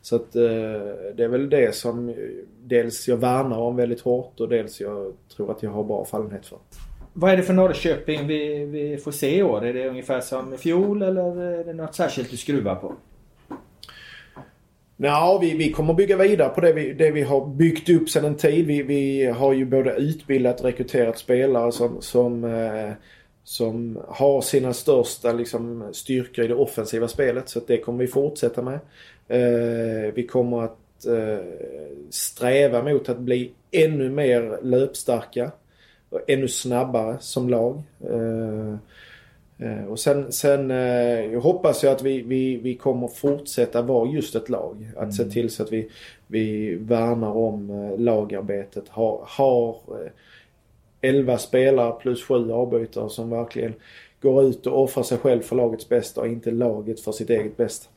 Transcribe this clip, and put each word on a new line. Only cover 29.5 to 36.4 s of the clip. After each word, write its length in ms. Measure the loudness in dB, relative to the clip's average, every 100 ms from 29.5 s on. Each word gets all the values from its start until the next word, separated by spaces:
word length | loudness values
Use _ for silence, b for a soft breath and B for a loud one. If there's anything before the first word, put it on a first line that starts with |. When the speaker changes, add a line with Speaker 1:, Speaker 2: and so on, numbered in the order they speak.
| 2 0 -2 -2 -2 -4
Speaker 1:
vi 120 | -4 -2
kommer 320 | 0 0 0
att, 440 | -4 -8 _ _ -2
eh, 380 | -2 0 -4 -8 -12 -14 -14 -14 -16 -12
sträva 720 | -8 -8 -2 2 4 4 4
mot 260 | 2 0 0
att 100 | -6
bli 320 | 0 -2 -2 -12 _
ännu 400 | 2 4 2 -2
mer 480 | 0 2 2 2 -4
löpstarka 880 | 0 2 2 -2 -2 -2 -2 -6 -6 -8 b b b b b
och 100 | -8 0
ännu 180 | 0